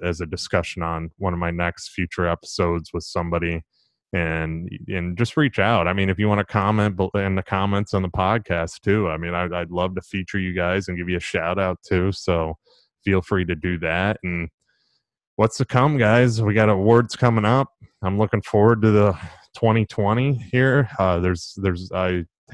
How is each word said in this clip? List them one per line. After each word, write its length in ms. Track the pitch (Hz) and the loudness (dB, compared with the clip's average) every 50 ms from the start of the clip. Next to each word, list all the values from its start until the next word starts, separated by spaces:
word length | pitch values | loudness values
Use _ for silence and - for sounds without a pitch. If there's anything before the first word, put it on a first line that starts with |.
| 85 | -4
as 180 | 90 85 82 | -4 -4 -4
a 60 | 87 78 | -6 -8
discussion 560 | 85 - - - - 92 85 - - 92 85 | -8 -10 -6 -2 -2 -2 -2 -2 -6 -6 -6
on 260 | 82 82 80 80 80 - _ | -4 -4 -6 -6 -8 -10 _
one 160 | 98 92 87 | -4 -4 -2
of 60 | 87 | -2
my 100 | 87 85 | -2 -4
next 400 | 85 87 87 85 - - - - | -2 -2 -4 -4 -4 -8 -14 -12
future 380 | - - 90 82 - - 90 85 | -6 -6 -6 -4 -2 -2 -2 0
episodes 640 | 85 - - - - - 90 87 85 85 80 - - | -2 -2 -6 -12 -4 -2 -2 0 0 -2 -4 -6 -10
with 100 | 87 - | -10 -10
somebody, 600 | - - 92 85 85 85 85 85 85 82 85 - _ _ _ _ _ _ _ _ _ | -6 -6 -6 -4 -2 -2 -2 -2 -2 -4 -6 -8 _ _ _ _ _ _ _ _ _
and, 580 | - 90 85 80 80 80 80 80 80 82 87 92 98 - - - | -4 -4 -2 -2 -2 -4 -4 -4 -6 -8 -8 -10 -12 -12 -10 -8
and 300 | 95 90 87 87 87 90 | -6 -6 -4 -4 -2 -2
just 200 | 120 - - 160 | -4 -2 0 0
reach 220 | 151 135 - - | -2 0 0 0
out. 280 | 95 107 117 98 85 87 | 2 2 2 2 2 2
I 60 | 92 | 0
mean, 160 | 98 98 95 | 0 0 0
if 100 | 92 80 | 0 0
you 80 | 107 107 | 2 2
wanna 160 | 104 104 98 | 2 0 0
comment 540 | - - 107 98 104 107 107 104 107 95 90 | 0 0 0 2 2 2 2 2 0 0 0
bel-, 140 | 95 92 - | -2 -2 0
in 200 | 101 98 98 95 | -2 0 0 -2
the 80 | 95 95 | -2 -2
comments 500 | - 98 95 98 101 98 101 104 - - | -2 -2 -2 0 0 0 -2 -2 0 -2
on 80 | 98 | -2
the 80 | 92 87 | -2 -2
podcast 720 | - 101 92 95 110 117 104 - 87 85 82 80 - - | -2 -2 0 0 0 -2 -2 -4 -4 -4 -4 -6 -8 -6
too, 260 | - 104 98 110 101 85 | -2 0 0 2 0 -2
I 100 | 78 80 | -4 -4
mean, 160 | 85 85 87 | -6 -4 -4
I, 120 | 87 90 | -2 -4
I'd 260 | 87 87 87 85 82 | -2 -4 -4 -6 -4
love 240 | 87 87 90 92 92 | -2 -2 -2 -2 -4
to 60 | 92 | -6
feature 380 | - - - 98 90 - - 101 | -10 -8 -8 -8 -8 -4 -4 -4
you 140 | 92 92 87 | -4 -2 -2
guys 340 | 90 87 87 92 98 98 - | -2 0 0 0 -2 -2 -4
and 100 | 90 87 | -6 -6
give 120 | 87 90 | -4 -4
you 80 | 90 87 | -4 -4
a 20 | |
shout 400 | - - - 90 80 85 90 98 | -4 -4 -4 -2 -2 -2 -2 0
out 180 | 95 92 92 - _ | 0 -2 -2 -6 _
too. 280 | - 98 90 90 98 | -2 0 0 2 0
So 460 | 92 - - - 87 82 80 80 80 - _ _ _ _ _ _ _ _ _ | -2 -2 -2 -2 0 0 0 -4 -6 -10 _ _ _ _ _ _ _ _ _
feel 180 | 101 98 95 | 0 0 0
free 240 | 90 - 104 95 90 | 0 0 -2 -2 -2
to 100 | 82 87 | -2 -4
do 220 | 78 92 90 87 85 | -4 -2 -4 -4 -2
that. 380 | 82 80 80 90 95 101 107 - - | -2 -2 -2 0 0 0 -2 -4 -6
And 260 | 90 87 87 85 80 - _ _ _ _ _ _ _ _ _ _ _ _ _ _ _ _ | -6 -6 -6 -6 -8 -12 _ _ _ _ _ _ _ _ _ _ _ _ _ _ _ _
what's 220 | - 107 113 - - | 0 0 2 2 -2
to 80 | 131 | -4
come, 320 | - - 123 127 151 151 135 | 0 2 2 4 4 4 4
guys? 440 | 113 107 110 120 127 123 113 110 | 4 6 6 6 4 4 2 2
We 120 | 110 104 101 | 0 2 4
got 140 | 110 110 107 | 4 4 4
awards 460 | 104 95 98 107 117 117 120 - - | 4 4 4 6 6 6 4 2 0
coming 300 | - 127 120 113 113 104 | 2 2 2 4 4 4
up. 260 | 107 123 135 139 - _ _ - - _ _ | 4 4 2 2 -2 _ _ -20 -20 _ _
I'm 160 | - 92 98 101 | -4 -2 0 0
looking 240 | 110 98 - 104 | 0 0 0 -2
forward 400 | - - - 104 104 113 117 110 107 | -2 0 2 6 6 6 6 6 4
to 80 | 110 | 4
the 260 | 104 104 104 104 92 - - - - - _ _ _ | 6 6 6 4 2 0 -6 -14 -18 -20 _ _ _
twenty 300 | - - 113 110 113 107 | 0 2 2 4 2 0
twenty 480 | - - - 104 101 107 120 131 139 139 | 0 -2 -2 0 0 2 2 2 0 0
here. 560 | 117 101 - - 127 131 135 127 143 131 110 - - | -2 -4 -2 0 2 4 4 4 2 2 0 0 0
Uh, 220 | 95 92 90 87 | 2 2 2 2
there's, 340 | 90 92 90 85 - - - 98 | 2 0 -2 -2 -6 -12 -10 -2
there's, 340 | 95 98 90 87 92 92 | -2 -2 -2 -2 -6 -6
I, 340 | 92 92 92 92 92 90 82 - _ _ _ _ | -4 -2 -2 0 0 -2 -4 -6 _ _ _ _